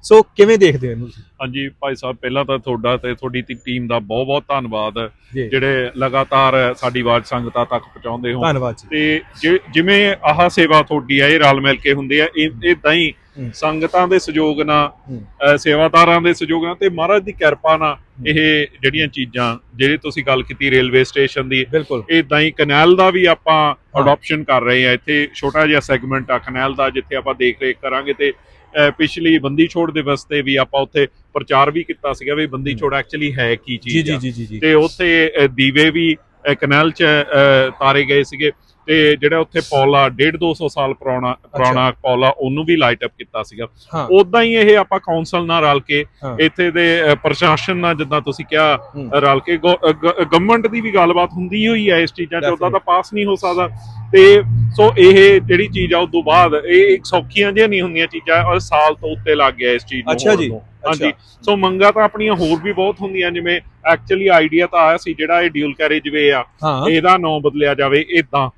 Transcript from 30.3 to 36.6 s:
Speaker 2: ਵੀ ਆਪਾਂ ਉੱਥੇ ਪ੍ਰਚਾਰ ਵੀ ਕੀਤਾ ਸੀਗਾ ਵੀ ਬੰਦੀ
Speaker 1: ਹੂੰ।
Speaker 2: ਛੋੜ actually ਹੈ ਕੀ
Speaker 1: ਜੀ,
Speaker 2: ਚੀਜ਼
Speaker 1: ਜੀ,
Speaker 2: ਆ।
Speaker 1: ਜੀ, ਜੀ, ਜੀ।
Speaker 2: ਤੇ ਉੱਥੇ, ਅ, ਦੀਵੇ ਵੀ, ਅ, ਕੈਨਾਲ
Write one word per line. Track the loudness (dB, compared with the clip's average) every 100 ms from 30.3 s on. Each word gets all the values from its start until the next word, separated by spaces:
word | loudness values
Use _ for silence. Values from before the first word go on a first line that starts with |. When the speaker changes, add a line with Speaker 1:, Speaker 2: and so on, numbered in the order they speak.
| -6
Speaker 2:
ਵੀ | -2 -2
ਆਪਾਂ | -2 -4
ਉੱਥੇ | -4 -2 -2 _ _
ਪ੍ਰਚਾਰ | -10 -2 0 0
ਵੀ | -2
ਕੀਤਾ | -8 -8 -8
ਸੀਗਾ | -8 -6
ਵੀ | -4 -4
ਬੰਦੀ | -6 -8
Speaker 1:
ਹੂੰ। | -4
Speaker 2:
ਛੋੜ | -4
actually | -4 -6 -6 -6 -4
ਹੈ | -2
ਕੀ | -4 -6 -10
Speaker 1:
ਜੀ, | -4
Speaker 2:
ਚੀਜ਼ | -4 -2
Speaker 1:
ਜੀ, |
Speaker 2:
ਆ। | -6
Speaker 1:
ਜੀ, | -6
ਜੀ, | -10 -12
ਜੀ। | -4
Speaker 2:
ਤੇ | 2
ਉੱਥੇ, | 2 2 -2 0 2 0 2
ਅ, | 0
ਦੀਵੇ | 2 0 2 2
ਵੀ, | 2 -2 -2 _ _ -4
ਅ, |
ਕੈਨਾਲ | -2